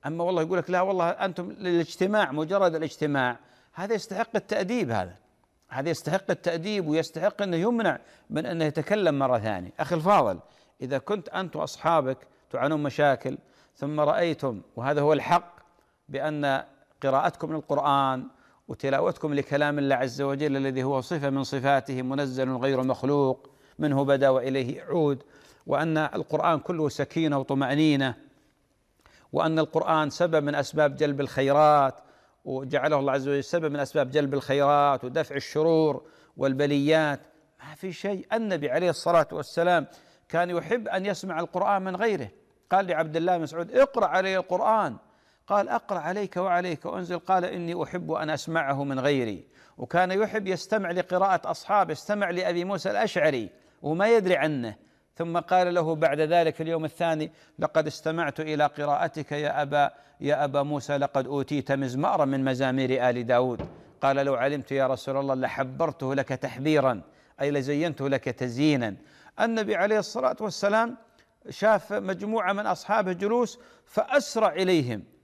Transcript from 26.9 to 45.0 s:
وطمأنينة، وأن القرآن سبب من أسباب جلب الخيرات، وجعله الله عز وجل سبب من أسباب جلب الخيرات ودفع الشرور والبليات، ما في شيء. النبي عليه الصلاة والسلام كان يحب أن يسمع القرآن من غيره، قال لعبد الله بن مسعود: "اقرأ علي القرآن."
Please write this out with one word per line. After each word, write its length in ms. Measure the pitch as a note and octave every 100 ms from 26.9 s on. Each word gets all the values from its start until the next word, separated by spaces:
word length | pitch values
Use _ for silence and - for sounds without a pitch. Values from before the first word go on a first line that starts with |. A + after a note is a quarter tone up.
| - C#3 - D#3+ C#3+
وطمأنينة، 760 | C3+ C3+ C3+ C#3+ D#3 C#3 C3+ A2+ - _ _ _ _ _ _ _ _ _ _
وأن 260 | C#3+ D#3+ D#3+
القرآن 520 | D#3 D#3+ D#3+ D#3+ D3+
سبب 340 | - F3 D#3+
من 100 | D3
أسباب 420 | C#3+ C3+ D3 D3 C#3
جلب 240 | D3+ C#3
الخيرات، 760 | C#3 - C3+ C#3+ D3+ D3 C3+ - - _ _ _
وجعله 540 | - C3 C3+ D3 C#3 D3+
الله 140 | C#3
عز 160 | C3+ C3+
وجل 160 | C#3+
سبب 280 | C#3 F3 D#3
من 80 | C#3+
أسباب 300 | C#3 D#3 C3
جلب 240 | C#3+ C#3+
الخيرات 720 | C#3 - C#3+ C#3+ D3 C#3+ C3+
ودفع 320 | B2+ C#3+ D3 C#3
الشرور 640 | - D3 D#3+ D#3+ D#3 C#3+ - _ _ -
والبليات، 840 | C3+ C3+ C#3+ C#3+ C#3+ D#3+ D3+ C#3 - _ _ _
ما 140 | -
في 180 | D#3 F#3+
شيء. 340 | F3 G3+ G3 -
النبي 380 | A3+ A3 F3 D3
عليه 200 | D#3+ F3
الصلاة 380 | D#3+ - E3+ D3+
والسلام 540 | D#3+ C#3+ - E3+ F3 C#3 - _ _ _
كان 220 | D#3+ F3+
يحب 380 | E3+ D#3 A#3+ G#3+
أن 180 | F#3+ G3
يسمع 340 | F#3+ F#3+ D#3+
القرآن 420 | E3+ F3+ G3+ G3+
من 140 | F#3 F3+
غيره، 320 | A3+ G3 A2+ - _ _ _
قال 160 | F#3 F#3+
لعبد 300 | D#3+ D#3+ D#3
الله 200 | E3+ F3+
بن 60 |
مسعود: 300 | D#3 D#3+ E3+
"اقرأ 340 | B3+ C4+ A#3+ F#3+
علي 300 | E3+ F#3+ F#3+
القرآن." 600 | F3+ F3+ - A3 F3 G#2